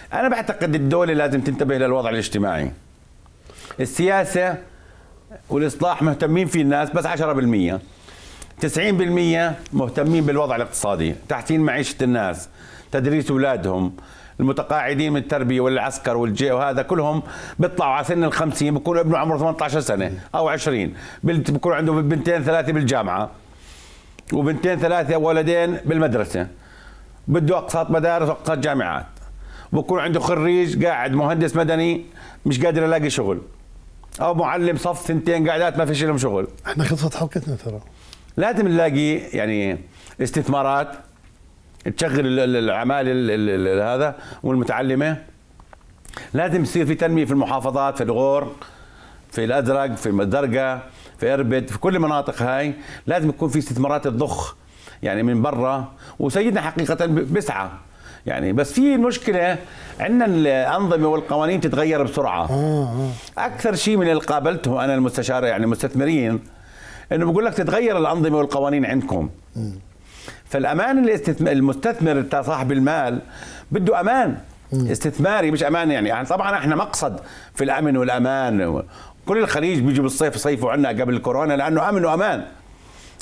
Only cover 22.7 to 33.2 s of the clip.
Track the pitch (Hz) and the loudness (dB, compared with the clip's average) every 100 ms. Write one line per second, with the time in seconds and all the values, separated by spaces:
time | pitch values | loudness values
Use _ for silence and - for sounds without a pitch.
22.7 | 156 135 127 98 92 107 - - - - | 0 2 0 0 -2 -4 -8 -20 -20 -20
23.7 | - - - - - - - 147 151 180 | -20 -20 -20 -20 -20 -6 -2 0 0 0
24.7 | 170 165 175 143 160 160 160 156 170 170 | 0 0 0 0 0 2 2 2 2 0
25.7 | - 143 160 156 113 101 90 95 - - | -2 -2 2 2 0 -2 -4 -6 -10 -20
26.7 | - - - - - - 156 156 180 - | -20 -20 -20 -20 -12 -2 2 2 0 0
27.7 | 165 160 160 165 170 151 156 - 151 147 | -2 0 2 2 2 0 -2 -2 -2 0
28.7 | 139 90 73 - - - - - - - | 0 -2 -4 -8 -16 -18 -18 -18 -18 -4
29.7 | 151 135 180 160 165 165 170 165 180 175 | -4 0 0 2 0 0 2 4 4 2
30.7 | - 170 135 131 135 147 160 160 165 160 | 2 0 0 0 0 2 2 0 2 2
31.7 | 160 170 165 - - - - - 127 170 | 2 2 -2 -6 -18 -20 -6 -2 2 2
32.7 | 160 160 165 147 127 | 2 2 2 0 0